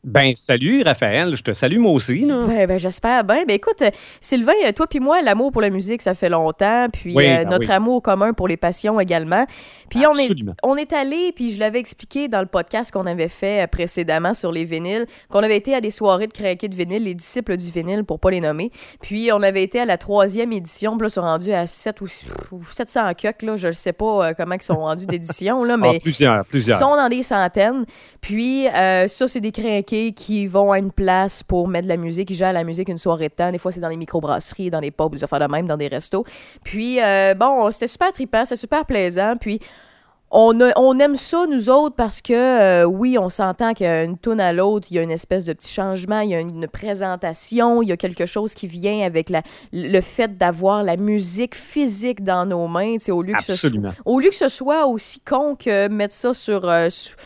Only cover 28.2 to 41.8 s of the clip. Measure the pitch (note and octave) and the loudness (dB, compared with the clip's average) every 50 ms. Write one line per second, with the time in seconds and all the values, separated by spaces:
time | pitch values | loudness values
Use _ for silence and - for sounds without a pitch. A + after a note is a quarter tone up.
28.2 | - - G3+ G#3+ A#3 B3+ C4 C4+ C4+ C4 - - F#3+ F#3+ F#3 F#3 F#3 G3+ - - | -10 -6 -4 -2 -2 0 0 0 0 0 2 4 4 4 4 4 2 0 0 -2
29.2 | C4 B3+ - B3 G#3 A3 G#3 - A3 A#3 G#3+ G3+ G3+ - A#3 G#3+ A3+ A3+ G#3 - | -4 -2 -2 -4 -6 -6 -6 -4 -4 -2 -2 -2 -2 -2 -2 -2 -2 -4 -6 -8
30.2 | - - G#3+ G#3 G3+ G3 F3 G3 G3+ G3+ G3 G3 G3 G3 - - G3 F#3 F#3 F#3 | -8 -4 -2 -2 -2 2 2 4 4 4 4 2 0 -2 -2 -2 2 2 4 4
31.2 | F#3+ G3 - - - _ G3+ F3+ F3 F3+ F3+ E3+ F3+ F#3+ E3+ E3+ E3+ E3+ E3 E3+ | 2 0 -2 -8 -6 _ 0 0 0 0 -2 -2 -2 -2 -2 -2 -2 -4 -4 -4
32.2 | G3 F#3 F#3+ E3 F#3 F#3 F#3 F3 E3 E3 E3 E3+ F#3 F#3 F3+ E3 - F#3 E3 D#3+ | -4 -4 -2 0 0 0 0 0 -2 -4 -4 -6 -6 -6 -6 -4 -2 -2 0 0
33.2 | D#3+ D3+ _ - F3 F3+ F3+ F3+ - F#3 F3+ F3 F3 E3 E3 E3 E3 - - E3+ | -2 -6 _ -2 -2 -2 -2 -4 -6 -6 -6 -6 -8 -8 -6 -8 -10 -4 -4 -4
34.2 | D#3 D3 C#3+ - - - - - F#3+ F3+ E3 D#3+ D3 C#3+ C#3+ - D#3 D#3+ D3+ C#3 | -2 0 -2 -2 -4 -8 -10 -8 -6 -4 -4 -4 -4 -6 -4 -2 -4 -4 -2 -6
35.2 | C3+ C#3+ - C#3+ D3 C#3+ D3 D#3 F3 F3 D3+ D3+ D3 C#3+ C#3 C3+ - - - F#3+ | -6 -4 -2 0 0 0 0 -2 -2 -2 -4 -4 -4 -6 -6 -8 -8 -4 -6 -6
36.2 | A#3 - - - - - - - _ - - G#3 A3+ A#3+ B3+ B3 A#3 G#3 G3 F#3+ | -6 -6 -12 -20 -20 -20 -20 -20 _ -10 -8 -6 -6 -2 0 2 2 4 4 4
37.2 | G3 G3 F#3+ F#3+ A3 C4 C#4 C4 A3 G#3 G3 - A#3+ A3+ - - F4+ F#4 F#4 - | 4 4 4 4 2 2 4 2 2 0 0 -2 -6 -8 -2 0 -2 -2 0 -4
38.2 | C4+ - - A3 A#3+ - B3+ A#3 - A3 - D4+ D#4 - C4+ G#3 F#3+ F3 F3 F3+ | -8 -2 0 0 0 0 -4 -8 -4 -2 -2 -2 -2 0 -2 0 0 0 0 0
39.2 | G3 G#3+ A#3+ A#3+ - A3 G3+ A3 - - - - - _ _ _ _ _ _ _ | 0 0 0 -2 -4 -6 -6 -6 -8 -14 -20 -20 -20 _ _ _ _ _ _ _
40.2 | _ _ - F#3+ A3 A3+ A3+ A3+ B3 B3 - - B3+ C4 C4 B3+ C#4+ D4 C#4+ C4 | _ _ 6 6 8 8 8 8 6 6 6 6 6 6 6 6 4 4 4 0
41.2 | - - - E4+ F4+ E4 C#4+ B3+ G#3+ A3+ B3+ C#4 | -4 -2 0 0 0 2 0 0 2 4 4 4